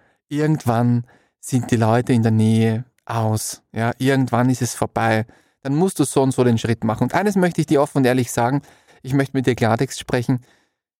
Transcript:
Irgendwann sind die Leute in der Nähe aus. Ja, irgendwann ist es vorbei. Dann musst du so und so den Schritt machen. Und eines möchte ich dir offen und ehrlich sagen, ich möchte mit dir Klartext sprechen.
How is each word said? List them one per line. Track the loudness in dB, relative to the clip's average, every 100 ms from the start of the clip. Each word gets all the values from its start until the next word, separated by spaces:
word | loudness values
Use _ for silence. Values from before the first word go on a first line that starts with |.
| _ _ _
Irgendwann | -2 0 0 0 0 2 0 -4 _ _ _
sind | -4 -4 0
die | 0
Leute | 2 2 2
in | 2
der | 2
Nähe | 2 4 4 2 -2 -6 _ -8
aus. | -4 -2 -2 -6 -12 _
Ja, | -6 -4 -2
irgendwann | 0 0 0 0 0
ist | 0
es | -4
vorbei. | -4 -4 -2 0 0 -2 _ _ _
Dann | -4
musst | 0 0 0
du |
so | 0 2
und | 0
so | 2
den | 2 2
Schritt | 0 -2
machen. | -2 -2
Und | -2
eines | 0 0 2
möchte | 0 0
ich | 0
dir | 2
offen | 2 2
und |
ehrlich | 2 2 0
sagen, | -2 0 -2 -6 -16 _ _
ich | -4
möchte | -2 0 0
mit | 0
dir |
Klartext | 2 0 0 -2 -8
sprechen. | -4 -2 0 -2 -4 _ _ _ _